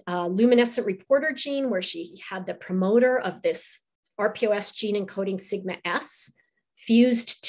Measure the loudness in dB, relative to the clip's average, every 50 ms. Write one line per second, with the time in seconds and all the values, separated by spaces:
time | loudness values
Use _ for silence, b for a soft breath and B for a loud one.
0 | -4 -4 -4 -2 -2 -2 2 4 6 6 6 6 4 2 0 -2 -2 -4 -4 -6
1 | 0 2 2 2 2 -2 -4 -4 -4 -4 -2 -2 -2 -2 -2 -2 -2 -4 -6 -6
2 | -10 -12 -14 -18 -12 -10 -10 -8 -8 -8 -10 -10 -6 -4 0 0 2 4 4 4
3 | 4 4 2 0 -2 -4 -8 -2 -2 -2 -2 -2 -6 -10 -12 -14 _ _ _ _
4 | _ _ _ -2 -2 -2 0 0 0 0 0 0 -2 -6 -8 -6 -4 -2 -2 -2
5 | -4 -4 -6 -6 -4 -4 -4 -6 -4 -6 -6 -6 -6 -8 -8 -6 -6 -4 -4 -4
6 | -4 -4 -6 -6 -6 -8 -10 _ _ _ _ _ _ _ _ _ 0 4 6 6
7 | 6 6 4 0 -2 -4 -6 -6 -2